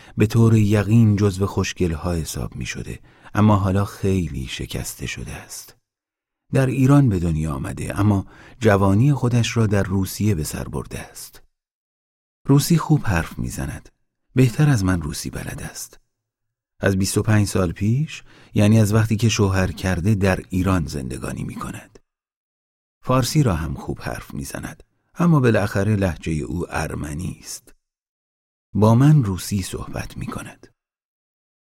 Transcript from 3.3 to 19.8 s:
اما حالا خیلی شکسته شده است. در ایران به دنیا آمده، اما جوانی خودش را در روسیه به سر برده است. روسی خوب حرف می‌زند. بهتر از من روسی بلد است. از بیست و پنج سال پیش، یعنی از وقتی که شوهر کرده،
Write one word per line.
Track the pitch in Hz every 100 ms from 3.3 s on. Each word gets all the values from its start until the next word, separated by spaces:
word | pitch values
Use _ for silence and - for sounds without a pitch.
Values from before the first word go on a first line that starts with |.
اما | 104 107 101
حالا | 95 95 98
خیلی | - 98 95 80 67 62
شکسته | - - - - - -
شده | - -
است. | - - - - _ _ _ _ _ _ _ _
در | - 131
ایران | 135 131 143 131
به | 92
دنیا | 85 78 80
آمده، | 69 95 95 80 -
اما | 104 98 - - - -
جوانی | 107 101 98 98 139
خودش | 135 120 120 113 117
را | 110
در | 101
روسیه | 95 98 92 - 104 85
به |
سر | 76 -
برده | - 62 - -
است. | - - - - _ _ _ _ _ _ _ _ _ _ -
روسی | 143 151 170
خوب | - 151 -
حرف | 85 78 -
می‌زند. | 62 - 67 - - _ _ _ _ 127
بهتر | 131 - 151
از | 123
من | 92 90
روسی | 73 - 67
بلد | 80 - -
است. | - - - - _ _ _ _ _ _ _ _
از | 98 95
بیست | 95 110
و |
پنج | 104 107 98
سال | 101 90
پیش، | 82 101 131 156 - - - -
یعنی | 107 104 113
از | 101
وقتی | 113 107 104
که | 113
شوهر | - 98 95 90
کرده، | -